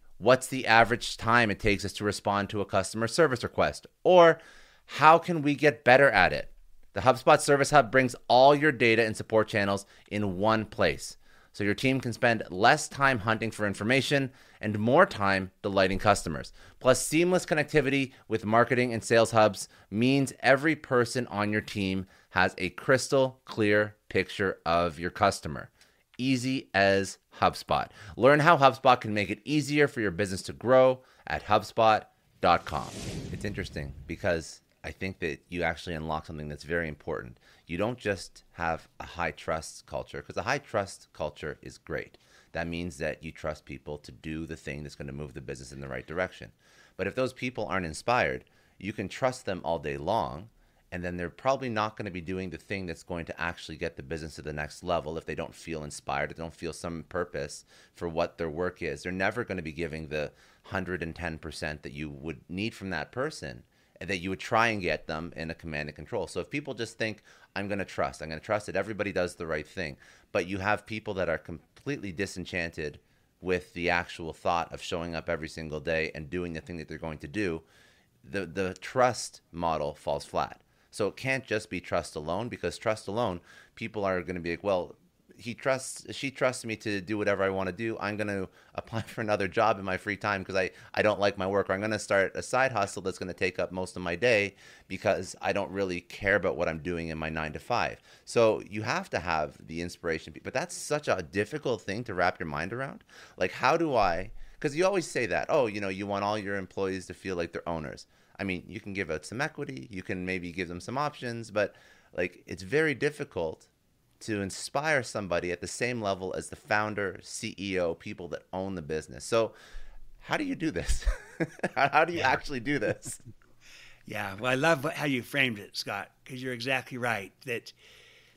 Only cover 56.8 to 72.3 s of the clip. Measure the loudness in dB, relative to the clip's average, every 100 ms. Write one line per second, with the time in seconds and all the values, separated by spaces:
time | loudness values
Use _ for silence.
56.8 | -8 -8 -6 -6 -4 -6 -8 -10 -20 -20
57.8 | -20 -10 -6 -2 -2 -2 -6 -2 -4 -4
58.8 | -6 -6 -6 -2 -2 -2 -4 -6 -6 -6
59.8 | -6 -6 -6 -4 -6 -8 _ _ -8 -6
60.8 | -4 -6 -6 -6 -8 -8 -10 -8 -8 -8
61.8 | -12 -10 -10 -10 -10 -10 -10 -6 -6 -8
62.8 | -8 -8 -8 -6 -8 -8 -12 -14 -18 _
63.8 | _ -14 -6 -4 -4 -6 0 2 2 2
64.8 | -2 -2 -4 -8 -6 -6 -8 -8 -8 -8
65.8 | -8 -10 -8 -6 -6 -6 -6 -6 -8 -8
66.8 | -8 -4 -6 -6 _ -20 _ -8 -4 -4
67.8 | -4 -4 -4 -4 -10 -8 -4 -4 -2 -4
68.8 | -4 -4 -4 -2 -2 -4 -6 -4 -6 -8
69.8 | -8 -10 -18 -20 _ -2 -2 -2 0 -2
70.8 | -2 -10 -6 -4 -2 -2 -6 -16 _ _
71.8 | -8 -8 -6 -6 -6